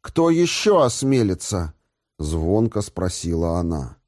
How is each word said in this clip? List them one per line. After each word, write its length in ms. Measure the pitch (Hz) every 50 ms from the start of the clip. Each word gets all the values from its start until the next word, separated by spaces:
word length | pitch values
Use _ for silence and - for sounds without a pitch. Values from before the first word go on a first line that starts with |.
«Кто 280 | - - - 165 165 170
ещё 520 | 165 165 175 165 - - - 208 202 170
осмелится?» 920 | 139 123 - - 139 135 135 127 113 98 90 - - - 104 92 85 76 - _ _ _ _ _ _ _ _ -
звонко 640 | 76 76 82 80 80 85 98 110 113 110 - 107
спросила 800 | 101 - _ 87 90 87 - - - 85 85 82 85 82 82 87
она. 380 | 87 82 82 76 65 60 - _ _